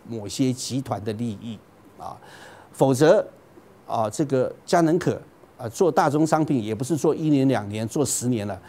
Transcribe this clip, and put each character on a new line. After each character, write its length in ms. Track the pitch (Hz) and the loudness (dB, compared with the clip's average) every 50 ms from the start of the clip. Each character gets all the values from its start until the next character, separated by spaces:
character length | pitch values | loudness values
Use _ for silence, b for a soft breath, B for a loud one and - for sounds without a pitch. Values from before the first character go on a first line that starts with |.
| - | -14
某 220 | - 117 113 104 101 | -12 -12 -10 -10 -8
些 240 | - - 135 127 | -2 0 0 0
集 280 | 123 131 - - 117 135 | 0 -2 -6 -6 -6 -6
团 220 | 131 - 117 98 | -4 -6 -6 -6
的 100 | 101 113 107 | -6 -6 -6
利 120 | 107 120 117 101 92 | -4 -6 -6 -6 -8
益 160 | 101 120 110 - - - - - - - - - | -10 -12 -14 -14 -16 -20 -20 -20 -20 -20 -20 -16
啊， 180 | - - - - B B B B B B B B B B | -14 -14 -14 -16 B B B B B B B B B B
否 200 | - - 151 135 | 0 2 4 4
则 320 | 135 123 156 151 196 208 185 - - - - - - - - - - - - | 6 6 6 6 6 6 4 0 -8 -20 -20 -20 -20 -20 -20 -20 -20 -20 -10
啊， 240 | - 110 117 110 107 | -6 -4 -2 -2 -2
这 140 | - - 156 | -2 -4 -2
个 260 | 135 135 127 123 - - - - | 0 0 0 0 -2 -4 -10 -4
嘉 140 | - - 175 | 0 2 2
能 180 | 165 156 165 185 | 4 4 2 2
可 220 | - 143 107 - - - - - - - _ | 0 -2 -2 -2 -8 -16 -20 -20 -20 -20 _
啊， 120 | - 123 113 | -14 -12 -10
做 240 | - - 196 165 | -2 0 0 2
大 180 | 151 196 170 151 | 4 4 2 2
宗 160 | 135 151 160 | 2 2 2
商 180 | 156 165 156 156 | 2 2 2 2
品 180 | - 151 123 | 0 0 -2
也 120 | 104 107 107 | -2 -2 -4
不 80 | 104 | -4
是 140 | 131 - 165 | -4 -4 -2
做 180 | 147 - 160 135 | 0 0 0 0
一 160 | - 160 156 | 0 2 2
年 160 | 147 135 135 | 2 4 4
两 200 | 135 127 104 104 101 | 2 2 0 -2 -4
年， 180 | 104 107 110 | -4 -4 -6
做 180 | 110 - 160 139 | -4 -2 -2 -2
十 240 | 123 - - 120 123 | 0 -2 -2 -2 -2
年 160 | 127 107 101 | -2 -2 -2
了， 140 | 104 95 92 B | -6 -8 -10 B